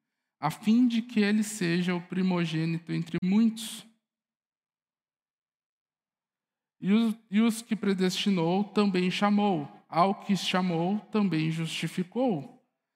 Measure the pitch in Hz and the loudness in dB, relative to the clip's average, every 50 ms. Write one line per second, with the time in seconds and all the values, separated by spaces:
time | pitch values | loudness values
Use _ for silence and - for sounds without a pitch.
0 | _ _ _ _ _ _ _ - 139 151 156 - - 214 220 240 254 240 233 226 | _ _ _ _ _ _ _ -4 -4 -4 -4 -2 2 4 4 6 6 4 2 0
1 | 226 240 - 214 208 202 208 214 214 - - - 185 170 170 180 175 180 180 175 | -2 0 0 2 2 2 2 0 0 -2 -4 -4 -2 0 0 0 0 0 -2 -4
2 | 170 - 180 180 185 185 180 175 175 165 160 160 160 165 165 165 - - 165 165 | -4 -6 -2 0 0 2 2 0 0 -2 -2 -2 -2 -2 -2 -4 -6 -6 -6 -6
3 | 170 - - 175 185 180 190 214 233 226 220 - - - - - - - _ _ | -4 -4 -6 -4 0 2 4 4 4 2 2 -2 -10 -12 -14 -14 -18 -20 _ _
4 | _ _ _ _ _ _ _ _ _ _ _ _ _ _ _ _ _ _ _ _ | _ _ _ _ _ _ _ _ _ _ _ _ _ _ _ _ _ _ _ _
5 | _ _ _ _ _ _ _ _ _ _ _ _ _ _ _ _ _ _ _ _ | _ _ _ _ _ _ _ _ _ _ _ _ _ _ _ _ _ _ _ _
6 | _ _ _ _ _ _ _ _ _ _ _ _ _ _ _ - - 180 202 220 | _ _ _ _ _ _ _ _ _ _ _ _ _ _ _ -6 -2 2 2 2
7 | 233 226 214 - _ - 190 208 226 233 220 226 - - 220 180 - 202 196 180 | 2 0 -2 -6 _ -4 0 2 2 2 0 -2 -4 -6 -6 -4 -2 -2 0 0
8 | 185 185 185 - - 208 196 175 160 165 180 196 208 202 - 208 208 208 185 185 | 0 -2 -2 -2 -2 0 0 0 0 0 0 0 -2 -2 0 0 2 2 2 0
9 | 180 185 180 - 208 208 208 202 208 208 190 156 143 - - - _ - 139 160 | 0 0 0 0 2 2 2 2 2 2 0 -2 -4 -8 -12 -20 _ -4 0 2
10 | 175 196 196 - - - 202 170 - - - 185 180 185 170 160 170 180 202 214 | 2 2 2 -2 -2 -2 -2 0 0 -2 -2 0 0 0 0 0 0 0 -2 -4
11 | - - - 214 202 190 160 156 156 160 160 165 165 160 - - - 175 - - | -4 -4 -2 0 0 2 0 0 0 -2 -2 -4 -6 -6 -6 -6 -6 -6 -4 -6
12 | 185 175 - 233 262 254 196 143 139 - - - _ _ _ _ _ _ _ | -6 -4 -4 -2 -2 0 -2 -2 -6 -10 -18 -20 _ _ _ _ _ _ _